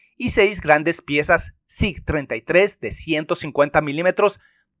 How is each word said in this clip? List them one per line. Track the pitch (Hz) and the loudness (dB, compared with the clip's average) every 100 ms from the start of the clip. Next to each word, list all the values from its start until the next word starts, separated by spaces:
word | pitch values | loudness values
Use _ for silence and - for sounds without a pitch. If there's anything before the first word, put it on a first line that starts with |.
| _ - | _ -8
y | 240 | -4
seis | - 202 190 | 2 2 2
grandes | 151 151 156 160 | 2 2 2 -4
piezas | - 147 151 170 - - - | -2 -2 2 0 0 -14 -10
sig | - 214 - | -2 -2 -2
treinta | - 156 135 113 | -4 -4 -4 -8
y | |
tres | - 165 202 - | 0 2 2 0
de | 110 | -8
ciento | - - 151 156 170 | -8 -4 -4 -2 -6
cincuenta | 151 135 143 156 | -4 0 2 2
milímetros | 147 143 180 185 202 - _ _ _ _ | 0 0 0 2 2 0 _ _ _ _